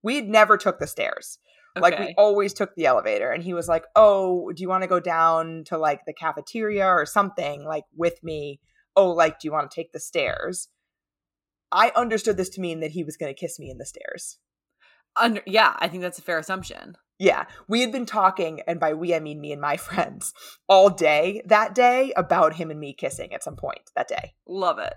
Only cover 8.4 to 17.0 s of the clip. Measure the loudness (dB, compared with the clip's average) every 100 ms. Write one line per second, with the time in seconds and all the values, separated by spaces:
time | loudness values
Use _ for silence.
8.4 | -10 -14 _ _ _ 2 2 4 2 2
9.4 | -6 -4 -6 -8 -12 -12 -8 -4 -4 -4
10.4 | -8 -10 -14 _ _ _ _ _ _ _
11.4 | _ _ _ 4 4 4 0 0 0 -2
12.4 | -4 -6 -8 -6 -6 -6 -10 -8 -10 -8
13.4 | -12 -12 -16 -16 -16 -16 -14 -14 -16 -18
14.4 | _ _ _ _ _ _ _ -2 0 -2
15.4 | -2 2 2 2 -6 -4 -10 -10 -6 -6
16.4 | -4 -8 -8 -16 -20 -20